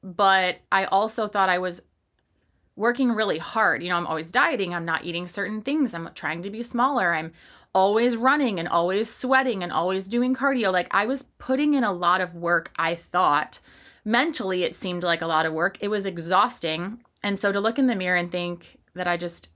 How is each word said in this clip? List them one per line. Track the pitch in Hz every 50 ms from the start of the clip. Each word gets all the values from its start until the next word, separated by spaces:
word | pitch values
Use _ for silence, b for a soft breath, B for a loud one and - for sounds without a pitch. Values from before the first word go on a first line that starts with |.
but | - 190 175 170 202 190 190 190 185 180 185 - _ _
I | - 196 196
also | - - 196 - 180 - - 220
thought | 208 - 202 190 185
I | 180 180
was | 185 180 175 175 _ _ _ _ _ _ _ _ _ _ _ _ _ _ _ _ _ _ _
working | - 202 240 240 240 269 247
really | 233 214 220 202 165 160
hard. | 170 - - 226 220 180 151 -
You | 170 180
know, | 180
I'm | 170 175
always | - 156 160 160 165
dieting. | - 240 285 330 311 214 196 175
I'm | 175 175 165
not | 170 165 - -
eating | 180 165 170 180
certain | 175 - 208 202 190 214 214
things. | 208 - 285 320 285 220 -
I'm | 170 165 - -
trying | - - 147 156 170 175
to | 202
be | 196 220
smaller. | 240 - - 233 247 277 294 247 190 175
I'm | 170 156 156 165 B B B B B B B B _
always | 190 190 202 208 220 233 247 240
running | 226 233 262 285 302 285 240 202 175
and | 165 -
always | - 170 170 180 190 202 220 -
sweating | - - - 254 262 262 269 262 220 190
and | 180 175
always | - - 170 180 190 190 185 190
doing | 220 240 247 254 262
cardio. | - 247 277 277 254 220 196
Like, | 185 180 175 -
I | - 190 208
was | 226 269 269 - _ _ _
putting | - - 262 262 294 302 294
in | 277
a | 240 208
lot | 190 175 180 175 180 190
of | 185 170 170
work, | 170 170 170 175 165 165 - _ -
I | 165 165 175
thought. | 170 - - - 180 180 160 147 147 151 - - - B B B B B B B B B
Mentally, | 214 220 233 285 339 294 - 220 190 185 185
it | 180 - -
seemed | - - 185 175 175
like | 170 175 165 165
a | 170
lot | 165 160 156 160
of | 160
work. | 156 156 165 190 - -
It | - 202
was | 214 208 190
exhausting. | 196 175 170 160 170 185 190 208 233 233 - - 160 160 156 175 190 220 240 _ _ _ _
And | - 202 202
so | 190 - 202
to | 196 202
look | 202 220 233 -
in | 269 254
the | 233
mirror | 190 185 180 180
and | 175 175 175
think | 175 180 175 175 175 170 - - - _ _ _ _
that | 175 180 175
I | 175
just | 170 180 175 170 - - - _